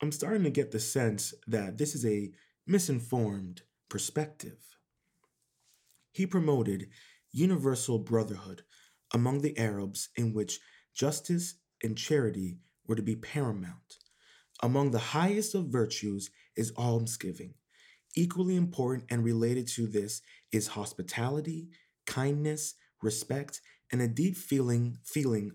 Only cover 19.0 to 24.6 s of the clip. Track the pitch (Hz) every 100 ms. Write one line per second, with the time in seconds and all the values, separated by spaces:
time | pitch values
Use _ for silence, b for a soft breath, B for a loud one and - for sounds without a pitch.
19 | 120 120 117 113 117 123 120 - 110 104
20 | 104 - B B B 110 107 107 101 -
21 | 90 - 120 147 156 160 170 B B B
22 | - 131 135 147 151 151 - b b _
23 | 110 - - 139 143 - b b - 127
24 | 120 117 185 180 - 139